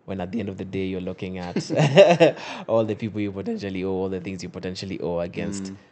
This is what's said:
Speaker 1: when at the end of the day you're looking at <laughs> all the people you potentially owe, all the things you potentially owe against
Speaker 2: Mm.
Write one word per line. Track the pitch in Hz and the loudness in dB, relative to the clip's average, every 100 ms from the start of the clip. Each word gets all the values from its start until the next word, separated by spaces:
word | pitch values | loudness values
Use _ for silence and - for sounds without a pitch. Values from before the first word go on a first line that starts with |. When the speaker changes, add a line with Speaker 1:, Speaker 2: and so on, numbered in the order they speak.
| - | -10
Speaker 1:
when | 95 | -8
at | 90 | -6
the | 113 | -4
end | 98 | -6
of | 95 | -6
the | 95 | -6
day | 98 92 | -4 -4
you're | 92 | -4
looking | 92 92 95 92 | -6 -8 -8 -8
at | 87 120 | -6 -6
<laughs> | - 156 147 151 175 170 160 - - - - | -2 2 6 10 10 10 6 4 -10 -10 0
all | 113 | 2
the | 107 104 | 2 -2
people | 113 104 | -4 -4
you | 101 | -4
potentially | 98 98 110 98 95 95 | -4 -6 -6 -6 -4 -2
owe, | |
all | 95 95 | -2 -2
the | 92 | -4
things | 90 92 | -6 -10
you | 87 | -10
potentially | 92 92 90 98 - | -8 -8 -8 -8 -6
owe | 85 85 | -4 -2
against | 87 87 101 98 | -4 -6 -6 -6
Speaker 2:
Mm. | 95 98 _ | -8 -12 _